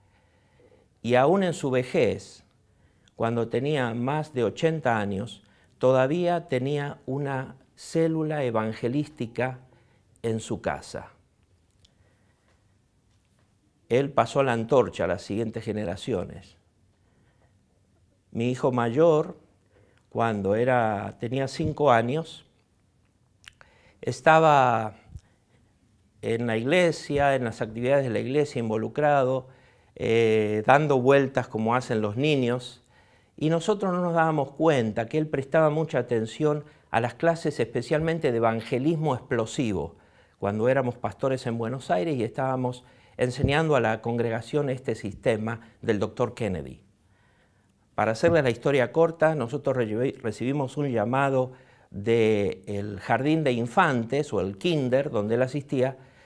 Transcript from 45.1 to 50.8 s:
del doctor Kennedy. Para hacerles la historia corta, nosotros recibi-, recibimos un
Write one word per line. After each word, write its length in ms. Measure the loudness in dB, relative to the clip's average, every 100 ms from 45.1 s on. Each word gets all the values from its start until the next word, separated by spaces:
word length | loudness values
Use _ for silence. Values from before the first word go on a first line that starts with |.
| -4 0 0 -2 -8 -14 _
del 160 | -2 0
doctor 380 | -2 -2 -4 -2
Kennedy. 480 | -4 -4 -8 -14 _ _ _ _ _ _ _ _ _ _ _ -2
Para 160 | -2
hacerles 320 | 2 4 4
la 80 | 2
historia 400 | 0 0 2 2
corta, 420 | 4 2 4 2
nosotros 420 | 2 -4 -2 -2 0
recibi-, 460 | -2 -2 -2 -4
recibimos 560 | -8 -4 -2 -2 -2
un 140 | -4